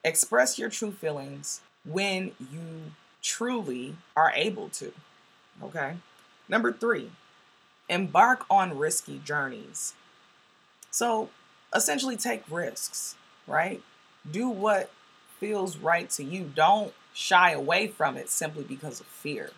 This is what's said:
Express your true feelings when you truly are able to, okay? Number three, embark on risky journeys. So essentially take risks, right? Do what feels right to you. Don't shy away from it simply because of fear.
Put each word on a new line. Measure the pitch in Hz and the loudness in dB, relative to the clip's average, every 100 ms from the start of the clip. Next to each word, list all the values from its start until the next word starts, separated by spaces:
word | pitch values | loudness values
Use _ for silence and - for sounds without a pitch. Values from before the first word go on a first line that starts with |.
Express | 160 - - 233 254 - | 2 0 2 4 4 0
your | 226 | -6
true | - 214 | -4 -6
feelings | 185 160 147 139 139 143 - _ _ | -4 -6 -6 -10 -12 -12 -12 _ _
when | - 170 98 185 180 - | -8 -2 0 -2 -4 -10
you | 131 156 165 160 156 156 _ _ | -14 -12 -12 -12 -14 -18 _ _
truly | - - 233 247 165 123 131 165 _ 151 | -6 -4 -2 -2 -4 -6 -8 -12 _ 4
are | 160 | 4
able | - 196 110 82 | 4 0 -2 -10
to, | - - - - _ _ _ _ - | -10 -12 -14 -20 _ _ _ _ -16
okay? | - 160 139 175 - - _ _ - | -10 -6 -6 -6 -14 -20 _ _ -2
Number | 220 226 | 0 2
three, | - 233 185 120 - _ _ _ _ _ _ - | 0 0 0 -2 -18 _ _ _ _ _ _ -2
embark | 180 185 156 233 254 - | -2 2 6 6 6 4
on | 196 180 139 | 2 2 0
risky | 156 156 - 139 | -2 -2 -6 -14
journeys. | 147 147 135 113 - - - - _ _ _ _ _ _ _ _ - | -4 -2 -2 -8 -12 -10 -10 -10 _ _ _ _ _ _ _ _ -8
So | - 240 220 220 - _ _ _ | -2 0 0 -4 -12 _ _ _
essentially | - - 285 262 226 | 0 2 0 -2 -4
take | 247 226 - | -4 -4 -6
risks, | 165 175 - - - - - _ _ - | -6 -6 -6 -10 -8 -10 -12 _ _ -2
right? | 151 180 190 - _ _ _ 147 | 0 0 -4 -14 _ _ _ -8
Do | 175 247 | -4 -2
what | 202 214 196 - - _ _ _ - | 0 2 2 0 -12 _ _ _ -8
feels | 208 208 185 151 | -4 -2 -2 -2
right | 156 170 170 | 2 2 2
to | - | -6
you. | 139 185 160 | -6 -8 -4
Don't | 139 160 208 208 - - | 4 6 6 2 -10 -18
shy | - - 180 180 | -8 4 8 8
away | 143 139 175 214 | 6 2 2 0
from | - 151 131 | 0 -2 -2
it | - | -6
simply | - 160 151 | -4 -4 -6
because | 135 131 151 - | -10 -10 -10 -12
of | - | -16
fear. | - 151 127 73 | -12 -8 -8 -10